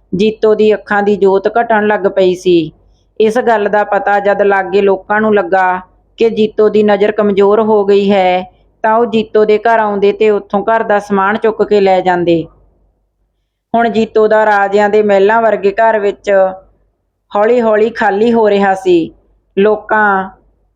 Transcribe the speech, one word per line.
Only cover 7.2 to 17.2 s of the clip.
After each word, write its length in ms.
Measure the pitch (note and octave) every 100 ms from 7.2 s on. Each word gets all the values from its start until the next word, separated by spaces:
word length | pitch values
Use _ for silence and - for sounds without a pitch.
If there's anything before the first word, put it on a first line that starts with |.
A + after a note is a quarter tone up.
| G#3 G3 G3 G#3+
ਹੋ 240 | A3 G#3+ G3
ਗਈ 260 | G3+ G3+
ਹੈ, 420 | G3+ F#3 F3+ F#3 _ _ _
ਤਾਂ 100 | A3+
ਉਹ 120 | A3 A#3+
ਜੀਤੋ 400 | A3 G#3+ G#3+ G#3
ਦੇ 120 | G#3+
ਘਰ 220 | A#3 A3+
ਆਉਂਦੇ 320 | G#3+ G3+ G3+
ਤੇ 180 | G3+ G#3+
ਉੱਥੋਂ 340 | G#3 G3+ G3+
ਘਰ 200 | F#3+ A3+
ਦਾ 160 | G#3 G#3
ਸਮਾਨ 380 | G3 G3+ F#3+ A3
ਚੁੱਕ 260 | A3 A3
ਕੇ 180 | G#3 G#3
ਲੈ 200 | G3 F#3
ਜਾਂਦੇ। 440 | F3+ F3+ F3 E3+ D#3 _ _ _ _ _ _ _ _ _ _ _ _ A3+
ਹੁਣ 140 | A#3
ਜੀਤੋ 380 | G#3 A3 A3 G#3+
ਦਾ 180 | G#3+ G#3+
ਰਾਜਿਆਂ 440 | G3+ G3 G3+ G#3
ਦੇ 120 | G#3+
ਮਹਿਲਾਂ 400 | G#3+ G3 G3 A3+
ਵਰਗੇ 300 | A3+ G3+ G3
ਘਰ 280 | G3 A3+ A3
ਵਿੱਚ 320 | G3+ F#3+ - G3 F#3+ F#3 _ _ _ _ _ _